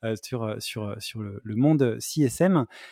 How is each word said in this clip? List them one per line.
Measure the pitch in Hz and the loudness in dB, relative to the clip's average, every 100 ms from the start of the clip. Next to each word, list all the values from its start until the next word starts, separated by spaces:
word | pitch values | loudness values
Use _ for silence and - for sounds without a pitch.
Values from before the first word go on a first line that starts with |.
euh, | 113 110 | -6 -4
sur, | - 127 | -6 -6
euh, | 110 110 | -4 -6
sur, | - - | -8 -8
euh, | 104 107 | -8 -8
sur | - 110 | -10 -10
le, | 104 101 | -10 -10
le | 107 107 | -6 2
monde | 139 156 127 113 | 4 6 4 0
C | - - | -4 0
S | 139 - | 2 4
M. | 175 175 123 - - | 4 4 2 -4 -20